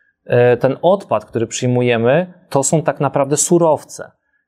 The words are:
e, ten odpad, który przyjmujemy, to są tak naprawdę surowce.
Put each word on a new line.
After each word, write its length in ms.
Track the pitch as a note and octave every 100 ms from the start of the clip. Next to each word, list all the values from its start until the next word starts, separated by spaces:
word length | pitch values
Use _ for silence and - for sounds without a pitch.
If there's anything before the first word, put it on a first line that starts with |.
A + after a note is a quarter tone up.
| _ _ -
e, 300 | B2 B2 A#2
ten 200 | C3 C3
odpad, 420 | E3 G3 - A2
który 220 | - A#2 A2+
przyjmujemy, 880 | - B2 B2 B2 A2+ A#2 D3+ F3+ - _
to 120 | C#3
są 200 | C3+ D#3+
tak 180 | D3 -
naprawdę 360 | C#3+ D3 C3+ D3
surowce. 760 | - F3 E3 C3+ - - - _ _ _